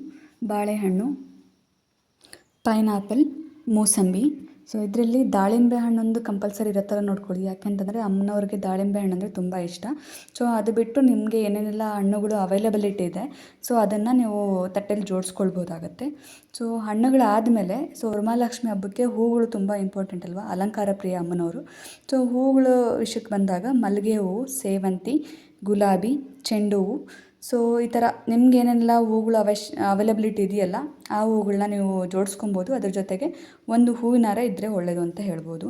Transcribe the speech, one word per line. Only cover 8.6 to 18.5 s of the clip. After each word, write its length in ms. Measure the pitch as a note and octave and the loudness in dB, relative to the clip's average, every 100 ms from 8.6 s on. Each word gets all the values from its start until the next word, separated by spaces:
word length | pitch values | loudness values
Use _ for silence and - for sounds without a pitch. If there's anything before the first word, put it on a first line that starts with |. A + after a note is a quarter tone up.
ದಾಳಿಂಬೆ 380 | F#3+ F#3+ G3+ G3+ | -2 -2 0 0
ಹಣ್ಣಂದ್ರೆ 280 | G3 F3+ G3 | 0 -2 -4
ತುಂಬ 280 | F#3+ F3+ F#3 | -4 -4 -4
ಇಷ್ಟ. 300 | F3 F3 G#3+ D4+ - - - | -8 -8 -10 -10 -12 -20 -16
So 100 | - A#3+ | -4 -2
ಅದು 200 | A3+ G#3 | 0 0
ಬಿಟ್ಟು 280 | A3 A3+ C#4 | 0 0 4
ನಿಮಗೆ 420 | C4 A3 G#3+ A3 | 4 4 2 0
ಏನೇನೆಲ್ಲ 400 | G#3 G#3 G#3+ G#3+ A3 | 0 -2 -4 -4 -4
ಹಣ್ಣುಗಳು 400 | G#3 G3 G#3 G#3 | -2 0 0 0
ಅವೈಲಬಿಲಿಟಿ 680 | G#3+ F#3 G3 A3 G#3 G3+ G3 | 0 2 2 2 0 0 -2
ಇದೆ, 200 | F3 F3+ C4+ - - _ | -4 -4 -8 -12 -20 _
so 100 | - A#3 | -2 2
ಅದನ್ನ 260 | G3+ G#3 A3 | 2 0 2
ನೀವು 560 | B3+ A3+ G#3 G3+ F#3 F#3 | 2 2 0 0 0 -2
ತಟ್ಟೆಲಿ 340 | F#3+ G3+ G#3 | -4 -4 -4
ಜೋಡಿಸ್ಕೊಳ್ಬೋದಾಗತ್ತೆ. 1040 | F#3+ F#3 F#3 - F#3+ F3+ F3 E3 E3 - C4+ D4 - - _ | -2 -4 -4 -2 -2 -2 -8 -8 -12 -8 -10 -10 -18 -20 _
So 240 | - A#3 A3+ | -8 -6 -4
ಹಣ್ಣುಗಳಾದ್ಮೇಲೆ, 1160 | G#3+ G#3+ B3 C4 A3 G#3+ A3 A3+ F3+ A3 D#4 - | -2 2 4 6 6 4 4 2 2 -4 -6 -6
so 60 | A3+ | -4
ವರಮಹಾಲಕ್ಷ್ಮಿ 600 | G#3 G#3+ A#3+ A#3 | -2 0 0 0